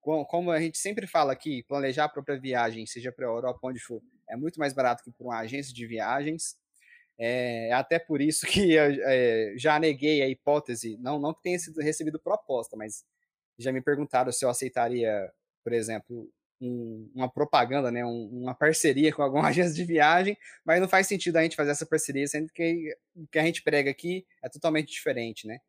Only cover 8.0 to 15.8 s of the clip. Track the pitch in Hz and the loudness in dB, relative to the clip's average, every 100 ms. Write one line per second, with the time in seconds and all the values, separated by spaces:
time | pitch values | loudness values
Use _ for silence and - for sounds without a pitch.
8 | 165 151 147 156 - - 190 156 147 139 | 0 0 2 0 0 2 6 8 6 4
9 | 131 131 123 113 110 107 143 151 160 139 | 2 4 4 4 0 0 2 4 2 2
10 | 147 151 135 131 - 147 147 117 117 107 | 2 2 2 0 0 0 0 -8 -8 -8
11 | 127 147 143 165 185 180 165 156 147 156 | -6 -4 -4 -4 -4 -4 -6 -4 -4 -2
12 | 156 156 - 214 - 127 113 110 107 - | -4 -6 -4 -4 -2 -4 -4 -10 -12 -12
13 | _ _ _ _ _ _ 123 131 127 143 | _ _ _ _ _ _ -4 -2 0 0
14 | 147 127 127 120 131 120 131 127 120 123 | 0 0 0 0 0 0 -4 -2 0 0
15 | 113 104 95 _ _ _ - 117 | 0 0 -4 _ _ _ -2 -2